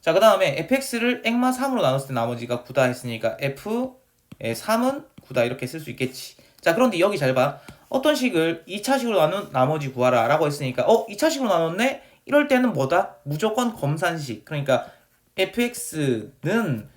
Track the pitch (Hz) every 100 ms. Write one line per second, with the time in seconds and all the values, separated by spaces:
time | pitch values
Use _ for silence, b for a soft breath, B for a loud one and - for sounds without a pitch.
0 | - 170 220 196 185 135 165 269 - 233
1 | 233 247 - 240 247 254 269 254 156 135
2 | - 127 117 120 120 123 - 131 127 123
3 | 123 113 113 - 139 135 208 226 254 -
4 | _ _ _ - 117 113 - 226 254 277
5 | - - - 131 117 - 123 160 151 113
6 | 127 - - - b b - 190 254 185
7 | 190 202 135 127 135 143 B B B 262
8 | 302 294 247 175 165 165 - 196 226 262
9 | 233 202 156 190 170 127 131 156 139 123
10 | 123 123 113 151 156 147 139 123 - 220
11 | - 208 311 285 254 175 165 175 247 269
12 | B B - 294 294 254 254 165 131 170
13 | 196 - - 151 214 214 240 220 - 156
14 | 180 165 139 107 - 151 143 151 B B
15 | B B _ - 185 - 240 240 - 156
16 | 143 117 107 - 151 220 208 117 104